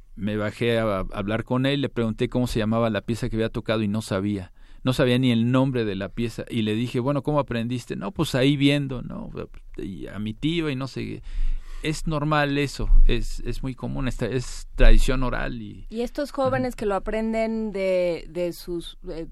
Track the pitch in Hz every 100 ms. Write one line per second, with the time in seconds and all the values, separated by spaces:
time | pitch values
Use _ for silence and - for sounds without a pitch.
0 | - - 101 104 104 - 120 117 113 98
1 | 90 107 101 110 113 123 135 143 127 -
2 | 113 107 123 127 123 120 107 113 117 101
3 | - 113 120 110 113 120 - 113 104 104
4 | - 98 101 101 92 - - - 131 123
5 | 127 123 131 113 117 131 135 123 110 95
6 | 98 - 120 120 - 120 107 107 123 127
7 | 123 143 147 147 135 120 117 123 - 135
8 | 98 - 160 131 135 143 139 143 139 127
9 | - - - - - - - - 82 85
10 | 62 101 107 107 147 165 151 131 135 120
11 | 110 101 - - - - - - 151 151
12 | - 151 151 151 143 143 139 - - -
13 | - 120 107 - 123 120 131 123 123 139
14 | 131 - 113 127 123 - - - - -
15 | - 131 127 117 139 123 104 95 - 220
16 | 240 - 285 - 262 262 254 - 214 190
17 | 214 220 220 220 226 226 220 196 190 185
18 | 180 160 - 160 175 170 - 170 - -
19 | 175 156 165